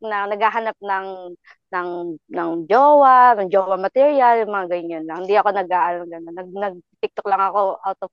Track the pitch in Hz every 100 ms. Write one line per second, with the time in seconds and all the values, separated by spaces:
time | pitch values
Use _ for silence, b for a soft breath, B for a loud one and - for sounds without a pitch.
0 | 220 202 202 208 220 226 220 214 202 190
1 | 190 185 180 175 b b _ 180 175 175
2 | 175 151 _ 175 170 165 156 240 285 294
3 | 269 254 247 214 190 190 190 190 190 254
4 | 285 285 240 233 214 202 175 175 170 165
5 | 160 165 185 208 208 196 180 180 170 175
6 | 170 165 165 170 180 190 202 180 _ _
7 | 208 - 202 190 196 190 190 - 196 190
8 | 190